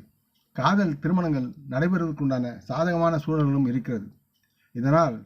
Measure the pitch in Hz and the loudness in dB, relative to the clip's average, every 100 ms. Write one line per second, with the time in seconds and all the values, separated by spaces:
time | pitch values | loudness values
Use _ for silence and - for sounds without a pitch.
0 | - _ _ _ _ - 139 196 185 143 | -16 _ _ _ _ -2 2 4 2 0
1 | 156 180 170 143 127 - 139 127 175 185 | 0 0 2 0 -2 -8 -6 -2 0 0
2 | 165 147 139 127 123 113 - 131 170 170 | -2 -2 -2 0 -4 -8 -8 -2 0 2
3 | 165 156 160 156 143 139 127 127 117 113 | 0 0 0 0 2 2 2 0 -4 -6
4 | 101 - _ _ _ _ _ 117 131 160 | -8 -16 _ _ _ _ _ -4 2 4
5 | 156 110 | 2 -2